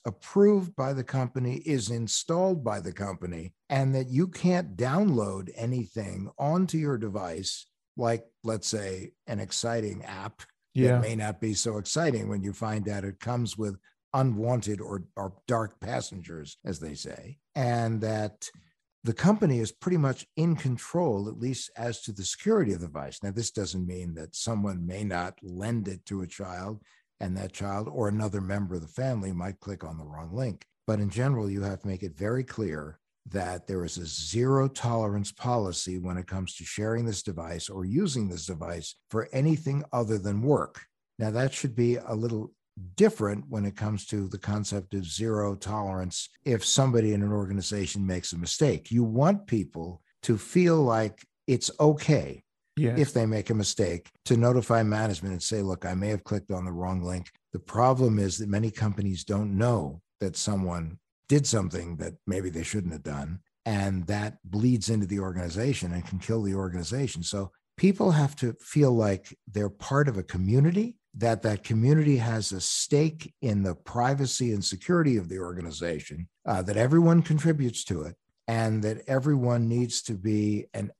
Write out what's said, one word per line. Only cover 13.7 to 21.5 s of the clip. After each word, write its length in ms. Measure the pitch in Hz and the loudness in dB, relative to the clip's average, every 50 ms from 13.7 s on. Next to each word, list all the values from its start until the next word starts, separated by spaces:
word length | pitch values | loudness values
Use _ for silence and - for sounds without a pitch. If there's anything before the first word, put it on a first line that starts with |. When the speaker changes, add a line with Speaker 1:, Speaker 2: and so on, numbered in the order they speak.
| 95 95 _ _ _ _ _ _ - | -6 -8 _ _ _ _ _ _ 0
Speaker 1:
unwanted 680 | 135 135 131 110 101 110 120 127 120 104 104 104 95 | 2 2 2 2 0 0 0 0 0 -2 -4 -6 -6
or, 240 | 104 - 101 95 82 - _ | -6 -8 -8 -8 -8 -10 _
or 180 | 104 98 95 95 - _ | -8 -8 -8 -10 -10 _
dark 340 | - 123 113 110 104 - _ | -2 0 0 0 -2 -6 _
passengers, 760 | - - 127 123 117 - - 92 85 - 85 78 73 - - - - | -8 -6 -4 -6 -6 -6 -10 -14 -14 -12 -12 -12 -14 -14 -16 -12 -8
as 140 | - 90 73 | -8 -8 -8
they 140 | 80 78 73 | -8 -10 -10
say, 440 | - - - - - - 104 139 - _ _ - | -10 -12 -12 -12 -14 -16 -18 -18 -20 _ _ -6
and 460 | 147 131 120 120 117 117 113 113 107 110 | -2 -2 0 0 0 0 0 -2 -2 -2
that 460 | 110 110 107 107 104 - _ - - - _ _ _ _ _ _ _ _ _ - | -2 -2 -2 -4 -4 -6 _ -14 -16 -16 _ _ _ _ _ _ _ _ _ -4
the 100 | 117 113 | -2 0
company 460 | - - 185 214 214 226 156 131 117 | 4 4 4 6 6 4 4 4 2
is 120 | 110 110 - | 0 -2 -4
pretty 240 | _ - 180 180 | _ -2 0 2
much 300 | 165 147 135 127 - - - _ | 4 4 2 0 -2 -6 -8 _
in 200 | - 160 170 165 | 0 2 2 2
control, 720 | - - 131 123 - - - - 170 180 147 107 98 101 107 | 0 0 -2 -2 -2 -4 -4 -2 0 2 2 2 0 -2 -4
at 100 | 110 107 | -6 -6
least 320 | 117 131 | -4 -4